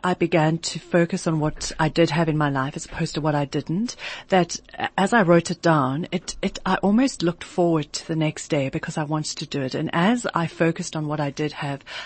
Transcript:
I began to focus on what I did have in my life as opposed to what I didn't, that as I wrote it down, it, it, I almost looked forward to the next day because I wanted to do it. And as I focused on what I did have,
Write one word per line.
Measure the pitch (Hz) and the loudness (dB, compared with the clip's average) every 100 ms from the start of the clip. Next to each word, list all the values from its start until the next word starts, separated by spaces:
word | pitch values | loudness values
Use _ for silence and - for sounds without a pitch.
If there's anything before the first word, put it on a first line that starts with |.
I | 180 | -2
began | 180 170 175 156 165 | 0 2 4 4 2
to | - 165 | -2 -8
focus | - 180 170 185 - | 0 2 2 0 0
on | 160 | 0
what | 151 - - - | 0 -2 -8 -2
I | 156 | 0
did | 151 165 | 4 4
have | 156 165 | 4 2
in | 151 | 2
my | 147 | 2
life | 139 135 156 | 0 -2 -6
as | - | -10
opposed | - 165 - | -4 -4 -2
to | |
what | 151 147 | 0 0
I | |
didn't, | 143 151 - 165 240 - - - - | 0 -2 -2 -2 -2 -6 -12 -12 0
that | 190 170 - - - - - | 2 2 -2 -12 -6 -4 0
as | 190 | 4
I | 240 | 4
wrote | 175 170 165 | 6 6 4
it | 175 | 0
down, | 175 160 131 139 180 | 2 4 2 -2 -4
it, | 180 - - | -6 -6 -6
it, | 190 - - | -6 -4 -2
I | 190 | 0
almost | 190 208 269 - | 4 4 4 2
looked | 170 170 | -2 -2
forward | - - 175 160 147 | -6 0 2 2 0
to | - - | -8 -4
the | 160 | 0
next | 156 147 - | 0 -2 -2
day | 151 135 | -2 0
because | 160 - 165 | -4 -6 -6
I | |
wanted | 151 156 151 - | -2 -2 -4 -6
to | 156 | -6
do | 143 | -4
it. | 131 135 | -4 -2
And | 151 | -2
as | - 175 247 - | 2 2 2 0
I | - 165 | -2 -2
focused | - 165 165 175 160 | 0 0 0 -4 -6
on | 151 | -4
what | 151 | -2
I | 143 | -4
did | 135 151 | -2 -4
have, | - 147 139 - - | -4 -6 -8 -10 -14